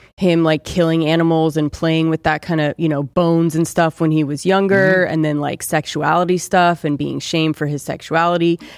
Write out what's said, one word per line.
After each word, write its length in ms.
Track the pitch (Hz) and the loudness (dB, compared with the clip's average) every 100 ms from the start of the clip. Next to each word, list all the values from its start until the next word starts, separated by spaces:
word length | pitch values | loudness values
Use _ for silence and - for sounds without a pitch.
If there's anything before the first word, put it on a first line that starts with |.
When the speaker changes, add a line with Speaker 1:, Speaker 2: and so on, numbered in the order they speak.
| _ - | _ -2
Speaker 1:
him, 260 | 185 165 | 2 4
like, 220 | 160 156 - | 2 0 -2
killing 400 | 180 165 165 156 | 0 0 2 2
animals 480 | 165 165 160 160 151 | 2 2 2 0 0
and 160 | 147 | -2
playing 380 | - 165 160 160 | -2 0 0 0
with 140 | 160 | 0
that 180 | 160 156 | -2 -2
kinda, 340 | - 160 147 - | -2 -2 -2 -2
you 120 | 160 | -2
know, 140 | 143 | -2
bones 520 | 143 180 165 165 165 160 | -2 0 2 2 2 0
and 100 | 165 | -2
stuff 360 | - 160 - | 0 0 0
when 100 | 160 | 0
he 100 | 156 | 0
was 240 | 143 147 185 | -2 -2 0
younger, 580 | 190 196 196 190 185 180 | 2 2 4 4 2 0
Speaker 2:
Mm-hmm. 80 | |
Speaker 1:
and 100 | 160 | 0
then, 160 | 156 147 | -2 -2
like, 240 | 143 - | -4 -6
sexuality 720 | - 160 - 151 147 165 175 180 | -4 -4 -2 -4 0 0 0 -2
stuff 460 | - 190 175 170 | 0 2 2 2
and 140 | 151 143 | -2 -4
being 240 | 143 139 | -4 -6
shamed 340 | - 160 156 151 | -4 -2 0 -2
for 100 | 147 | -4
his 160 | 147 | -6
sexuality, 800 | - 143 - 160 170 175 170 170 - | -8 -10 -4 -2 0 0 0 -2 -6